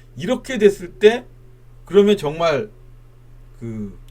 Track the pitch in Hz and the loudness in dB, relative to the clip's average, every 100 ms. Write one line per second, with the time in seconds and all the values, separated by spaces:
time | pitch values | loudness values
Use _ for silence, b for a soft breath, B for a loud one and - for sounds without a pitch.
0 | B - 185 254 - 254 208 196 175 - | B -12 -6 -6 -6 2 2 2 -6 2
1 | 208 247 - - - - - - - 185 | 4 4 -4 -20 -20 -20 -20 -20 0 2
2 | 202 202 147 160 170 139 107 - - - | 4 2 -2 -4 -2 -2 -6 -14 -20 -20
3 | - - - - - - 117 110 104 92 | -20 -20 -20 -20 -20 -16 -14 -12 -12 -14
4 | - | -20